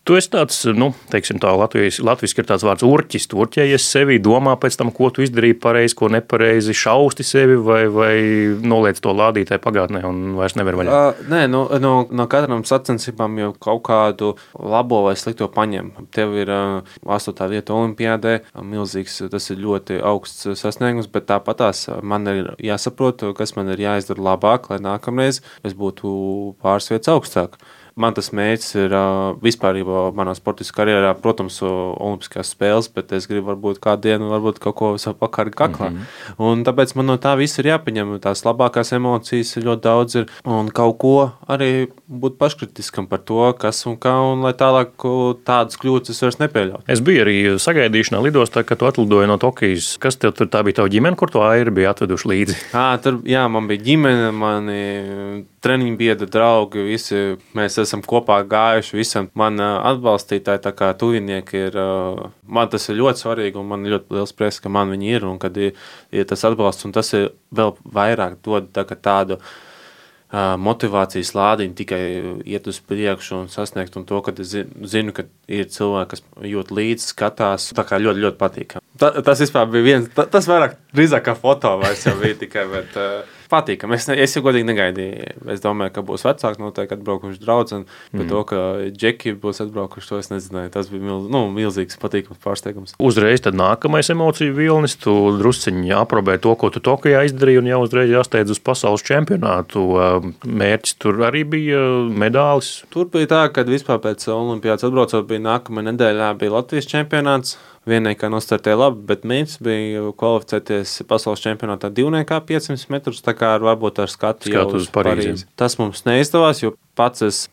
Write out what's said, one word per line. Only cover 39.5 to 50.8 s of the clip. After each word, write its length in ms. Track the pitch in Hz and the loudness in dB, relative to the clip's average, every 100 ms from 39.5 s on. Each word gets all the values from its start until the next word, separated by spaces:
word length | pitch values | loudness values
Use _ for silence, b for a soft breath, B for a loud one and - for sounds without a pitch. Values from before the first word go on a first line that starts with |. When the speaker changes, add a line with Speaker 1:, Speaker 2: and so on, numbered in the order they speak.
| - | -4
Speaker 2:
ļoti 220 | 117 113 113 | -2 0 2
daudz 320 | 117 120 123 | 2 2 -2
ir, 80 | 113 B | -4 B
un 300 | 131 113 107 | -2 -2 0
kaut 240 | - 117 113 | 2 2 4
ko 160 | 131 135 135 - | 4 4 2 -4
arī 480 | - 135 131 131 127 - - | -6 -2 0 0 -4 -8 -16
būt 300 | 127 131 131 | -6 -6 0
paškritiskam 640 | 147 147 107 - - - 95 | -2 -2 -12 -12 -10 -8 -6
par 160 | 95 | -6
to, 220 | - 113 123 | -2 2 2
kas 300 | 123 107 - 123 | 2 -4 -4 -8
un 140 | 113 | -2
kā, 140 | 127 131 131 | 0 2 2
un 160 | 131 | 0
lai 140 | 131 123 | -2 2
tālāk, 400 | 135 131 123 - 131 | 4 4 2 -4 -2
o, 300 | 127 123 123 | 0 0 -2
tādas 400 | - 123 117 - | 0 0 0 -2
kļūdas 380 | 135 131 120 113 | 0 0 -2 -2
es 80 | 127 | -2
vairs 160 | - | 0
nepieļautu. 460 | 151 131 98 98 - | -2 0 -2 -4 -2
Speaker 1:
Es 160 | 123 139 | 2 4
biju 220 | 165 104 | 4 4
arī 100 | 101 101 98 | 4 2 2
sagaidīšanā 640 | - 165 117 110 110 104 135 | 2 2 2 2 0 0 2
lidostā, 400 | 147 117 120 113 | 2 2 0 0
kad 160 | 113 | 0
tu 80 | 127 | 0
atlidoji 400 | 131 107 101 101 | 2 4 4 4
no 80 | 101 | 4
Tokijas. 600 | 123 - 104 90 - - | 0 0 0 0 -4 -4
Kas 160 | 135 123 | -4 0
tev 160 | 110 | -2
tur, 160 | - 104 | 0 0
tā 160 | 107 104 | 2 2
bija 160 | 98 | 2